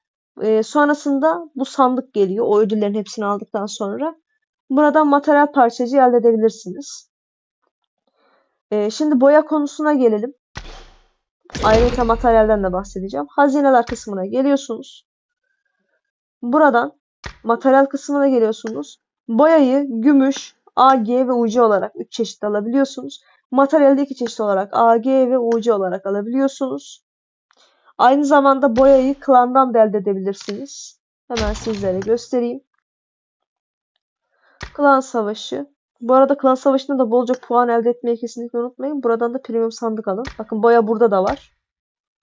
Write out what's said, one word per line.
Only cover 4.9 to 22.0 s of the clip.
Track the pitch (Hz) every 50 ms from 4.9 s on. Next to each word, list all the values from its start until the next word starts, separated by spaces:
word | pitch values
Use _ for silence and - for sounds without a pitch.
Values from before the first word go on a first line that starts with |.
| 277 311 302 294
materyal | 277 285 285 302 294 285 294 294
parçacığı | 294 285 247 233 233 - 247 233 262 277
elde | 262 254 240 240
edebilirsiniz. | 214 233 226 220 220 226 220 - - 180 190 - 285 - - - _ _ _ _ _ _ _ _ _ _ _ _ _ _ _ _ _ _ _ _ _ _ _ _ _ _ _ _ _ _ _ _ _ _
Ee, | 208 214 208 214
şimdi | 220 - 311 302 285 247
boya | 254 277 294 302 302
konusuna | 311 302 302 285 277 - - 302 302 302
gelelim. | 269 254 226 214 208 214 262 285 _ _ _ _ - - - - - - - _ _ _ _ _ _ _ _ _ _ _ _ - - 165
Ayrıca | 208 220 226 240 240 240 254 247
materyalden | 226 226 233 - 240 226 226 220 220 220 208 196
de | 185 180
bahsedeceğim. | 185 202 - - 196 185 196 240 269 294 285
Hazineler | _ - 285 285 262 302 277 277 262 240 233
kısmına | - 240 - - 220 202 190 185
geliyorsunuz. | 196 220 254 269 285 277 269 - - 226 220 269 - - - _ _ _ _ _ _ _ _ _ _ _ _ _ _ _ _ _ _ _ _ _ _ _ _ _ _ _ _
Buradan | - 240 240 311 311 285 226 - - 139 - _ _ _ _ _ - - - _ _
materyal | 220 233 233 233 269 262 269 277
kısmına | 277 277 277 - - 285 285 277 277
geliyorsunuz. | 262 240 220 214 220 - - 220 220 277 294 - - _ _ _ _ _ _ -
Boyayı | 226 220 294 320 330 320 277 247 262 277 285 269
gümüş, | 233 226 220 285 294 277 262 269 269 - - - _ _ _ _ _
A | - 254 262 269
G | 262 214 208 247 254 262 247
ve |
U | 254 240 233 226
C | 208 247
olarak | 240 220 208 185 185 214 -
üç | 214